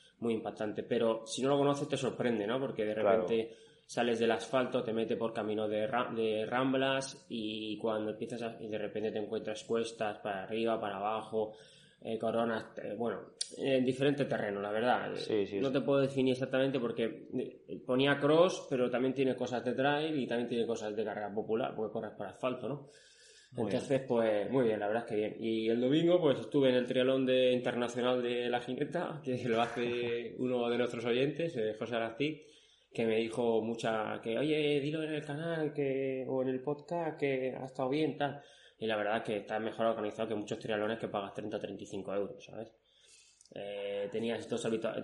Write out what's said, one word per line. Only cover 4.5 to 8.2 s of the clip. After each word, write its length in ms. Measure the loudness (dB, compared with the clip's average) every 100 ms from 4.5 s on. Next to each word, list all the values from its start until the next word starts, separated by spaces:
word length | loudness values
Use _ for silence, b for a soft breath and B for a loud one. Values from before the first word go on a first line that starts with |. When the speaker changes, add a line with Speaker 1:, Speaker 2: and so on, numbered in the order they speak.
| 0 2 0
Speaker 1:
te 100 | 0
metes 240 | -2 0 0
por 160 | -2
caminos 340 | -2 -2 -2 0
de 180 | 0 0
ra-, 240 | 0 -2
de 320 | 0 0 0 0
ramblas 800 | 0 2 2 2 0 -4 -12 -10
y 480 | -6 -6 -6 -6 -4
cuando 340 | -2 -2 -2
empiezas 280 | -4